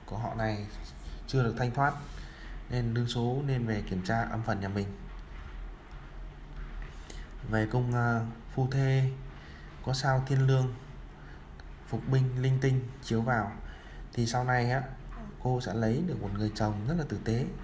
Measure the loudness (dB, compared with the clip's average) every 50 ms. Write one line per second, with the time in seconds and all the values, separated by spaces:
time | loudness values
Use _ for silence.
0 | -10 -8 -6 -4 -4 -2 -2 0 0 0 0 -2 -4 -6 -8 -10 -10 -10 -12 -12
1 | -10 -10 -10 -10 -4 2 4 4 4 4 4 2 0 2 4 4 4 4 2 0
2 | -6 -8 -10 -10 -10 -10 -12 -12 -12 -10 -10 -10 -6 -4 -2 0 2 2 2 2
3 | 2 2 2 2 2 2 2 2 2 2 2 2 2 2 0 0 0 0 -2 -2
4 | 0 2 2 2 2 0 -2 -2 0 0 0 0 0 0 0 0 0 -2 -4 -8
5 | -10 -10 -10 -10 -12 -12 -10 -10 -10 -10 -10 -10 -10 -10 -10 -12 -14 -14 -14 -14
6 | -12 -12 -12 -12 -12 -12 -12 -12 -12 -12 -10 -10 -8 -8 -8 -8 -8 -10 -10 -12
7 | -12 -12 -10 -10 -10 -12 -12 -10 -4 0 2 2 4 4 2 2 2 2 2 4
8 | 4 4 4 2 0 -2 -6 -8 -10 -4 0 0 2 2 4 4 4 6 6 6
9 | 4 4 2 -2 -8 -12 -12 -14 -14 -14 -14 -14 -14 -14 -12 -6 -2 -2 0 2
10 | 4 4 4 4 4 4 4 6 8 8 8 6 6 2 0 -4 -10 -14 -14 -14
11 | -14 -14 -14 -14 -14 -14 -14 -14 -14 -16 -16 -14 -14 -14 -14 -14 -8 -4 -4 -2
12 | 2 4 4 6 6 4 2 2 2 4 4 4 4 4 4 4 0 -2 -8 -8
13 | -2 0 2 2 4 4 4 2 2 0 -4 -8 -10 -10 -12 -12 -14 -14 -12 -12
14 | -12 -6 -2 0 0 2 2 2 2 4 4 4 4 4 2 2 0 -2 -8 -10
15 | -10 -10 -10 -10 -10 -10 -8 -2 0 0 2 2 0 0 0 2 4 4 4 4
16 | 2 0 0 -2 -2 -2 -2 0 0 0 0 2 2 2 2 0 0 0 2 0
17 | 0 0 -2 -2 0 2 2 2 2 -2 -4 -8